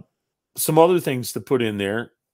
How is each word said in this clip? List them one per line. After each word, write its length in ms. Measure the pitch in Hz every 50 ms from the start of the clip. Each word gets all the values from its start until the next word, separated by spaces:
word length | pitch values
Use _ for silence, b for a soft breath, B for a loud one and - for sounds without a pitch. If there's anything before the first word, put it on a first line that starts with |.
| - _ _ _ _ _ _ _ _ _ _
some 220 | - - - 156 160
other 220 | 165 175 185 170
things 320 | - 160 135 127 113 -
to 80 | - 120
put 200 | - - 139 123
in 160 | 120 110 104
there 360 | 101 101 98 104 117 120 - _ _ _ _